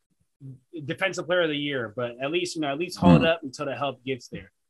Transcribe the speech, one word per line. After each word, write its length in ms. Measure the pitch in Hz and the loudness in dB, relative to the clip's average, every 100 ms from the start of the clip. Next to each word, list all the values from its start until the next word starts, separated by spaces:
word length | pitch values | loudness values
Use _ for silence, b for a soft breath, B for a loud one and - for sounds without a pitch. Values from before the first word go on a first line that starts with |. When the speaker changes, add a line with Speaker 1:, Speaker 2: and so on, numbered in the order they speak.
| _ _ _ _ 135 127 _ 170 | _ _ _ _ -18 -18 _ -12
Speaker 1:
defensive 420 | 139 165 190 180 151 | -8 -4 -2 -4 0
player 160 | 180 | 2
of 80 | 165 | 2
the 60 | 147 | 0
year, 360 | 147 139 113 | -2 -2 -4
but 220 | 101 120 120 | -4 -6 -4
at 120 | 139 | -4
least, 240 | 170 175 165 | -2 -2 -4
you 60 | |
know, 100 | 147 | -4
at 60 | 139 | -2
least 200 | 180 - | -6 4
hold 220 | 180 160 | 8 8
Speaker 2:
Mm. 80 | 165 | 8
Speaker 1:
up 160 | 165 | 0
until 220 | 143 131 143 | -4 -8 -6
the 100 | 120 | -4
help 260 | 139 123 | -4 -4
gets 240 | 123 127 - | -6 -8 -8
there. 240 | 104 95 _ _ | -16 -16 _ _